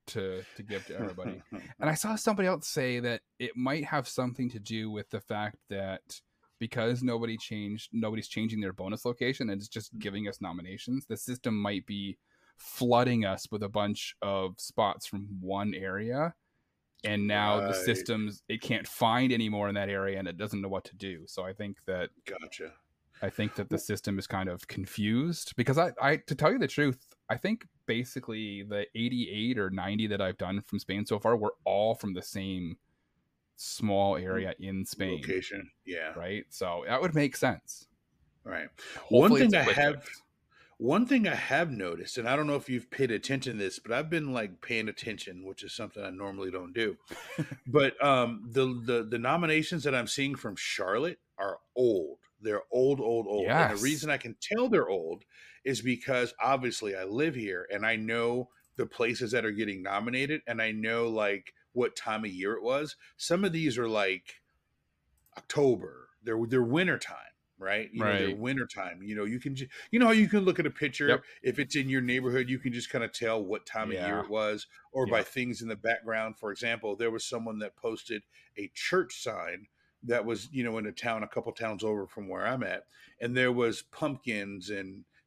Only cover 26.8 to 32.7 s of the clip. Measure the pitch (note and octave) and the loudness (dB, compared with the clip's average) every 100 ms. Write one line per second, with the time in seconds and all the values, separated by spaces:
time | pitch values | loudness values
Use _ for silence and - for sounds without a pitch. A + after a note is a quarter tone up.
26.8 | D3 B2 - _ - A2+ F#3+ A3 - _ | 2 0 -6 _ -4 -2 0 -2 -4 _
27.8 | - A2+ B2 C3+ A#2+ A2 G#2+ G2+ G2+ G#2 | -2 -2 -2 -6 -8 -6 -6 -8 -4 -2
28.8 | - A2+ A#2+ B2 A#2+ G#2 A2+ B2 F#2+ F#2+ | -2 -2 0 0 -2 0 0 2 0 0
29.8 | F#2 G#2 A2 G2 F#2+ F2+ F2+ G2 - G2+ | 0 0 2 2 0 0 -2 -4 -4 -6
30.8 | - G2 G#2 G#2+ A2 A#2 G#2 - - G2 | -4 -4 0 2 4 2 2 -2 0 4
31.8 | G#2+ A2+ G#2 F2+ - G2+ F#2+ F#2 F2 | 4 2 -2 -4 -6 -6 -4 -4 -6